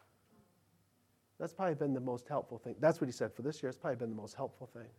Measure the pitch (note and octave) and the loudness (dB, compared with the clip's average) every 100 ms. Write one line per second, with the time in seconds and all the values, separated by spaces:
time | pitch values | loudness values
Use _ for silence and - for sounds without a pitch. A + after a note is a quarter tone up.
0 | - _ _ - _ _ _ _ _ _ | -20 _ _ -20 _ _ _ _ _ _
1 | _ _ _ - F3 - F#3 D3 D3 C3 | _ _ _ -6 -6 0 0 2 2 2
2 | B2+ A#2+ - C#3+ - A#2 A#2+ G2+ D3+ D#3+ | 0 -2 -2 -2 -2 -8 -8 4 6 6
3 | C3+ - A2 - C3+ - C3 B2+ E3 A#2+ | 0 0 -2 0 -4 -2 -4 -2 -2 0
4 | A#2 G#2+ G2+ - B2+ - B2+ A#2 A2+ | -2 -4 -8 -6 -6 -6 -14 -14 -18